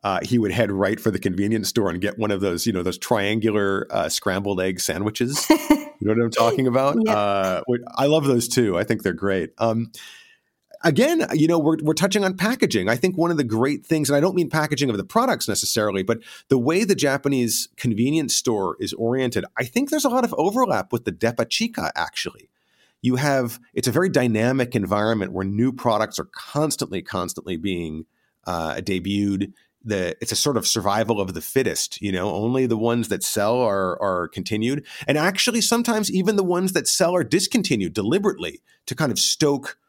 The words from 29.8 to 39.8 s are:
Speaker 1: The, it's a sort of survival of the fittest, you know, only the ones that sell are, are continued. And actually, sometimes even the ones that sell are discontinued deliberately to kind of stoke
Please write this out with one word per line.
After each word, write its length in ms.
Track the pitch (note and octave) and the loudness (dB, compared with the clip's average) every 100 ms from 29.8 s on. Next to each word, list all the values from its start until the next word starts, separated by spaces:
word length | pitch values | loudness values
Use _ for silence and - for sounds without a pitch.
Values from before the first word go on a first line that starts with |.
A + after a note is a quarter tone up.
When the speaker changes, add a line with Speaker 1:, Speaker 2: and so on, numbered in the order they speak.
Speaker 1:
The, 320 | A2+ G2+ F2+ - | -6 -4 -4 -6
it's 120 | A2+ | -6
a 40 | G#2 | -2
sort 200 | D3 A#2+ | 0 0
of 100 | F#2+ | 0
survival 540 | - G2 G2+ A2 G#2+ | 0 0 0 0 0
of 120 | F#2+ | -2
the 60 | E2+ | -6
fittest, 600 | - C3+ A#2 D2+ - - | -2 0 0 -2 -6 -6
you 80 | G2+ | -4
know, 180 | F#2 G2 | -2 -2
only 340 | F2 A2+ C3 B2+ | -2 -2 0 0
the 100 | A2 | 2
ones 300 | A#2 A#2+ A2 | 2 0 0
that 160 | G2+ | -2
sell 380 | - - G#2 B2 | -2 0 0 2
are, 420 | A#2+ G2 F#2 - | 2 2 0 -2
are 240 | G2 F2+ E2+ | -2 -2 -4
continued. 580 | - - G#2+ A#2 C#3+ - - - | -6 -4 -2 0 -2 -6 -10 0
And 100 | D3 | 2
actually, 440 | E3 G3 - A#3 | 2 2 0 0
sometimes 500 | - A#3 A#3+ A3 G3 | 2 2 2 0 0
even 240 | F#3 F#3 | 2 2
the 80 | G#3 | 2
ones 300 | F#3 F3 F#3 | 2 2 2
that 160 | F#3 - | 0 0
sell 260 | - E3+ | 2 2
are 80 | F3+ | 2
discontinued 680 | C3+ F3+ F#3 B3 F3+ A#2+ F#2+ | 2 0 2 0 2 0 0
deliberately 680 | - G2+ F3+ G3+ - E2+ - _ _ - | -2 0 2 0 -2 -6 -8 _ _ -12
to 100 | B2 | -2
kind 160 | D3+ | 0
of 60 | G2+ | 2
stoke 580 | - - D3 C#3+ A#2+ - | 0 2 2 2 -4 -14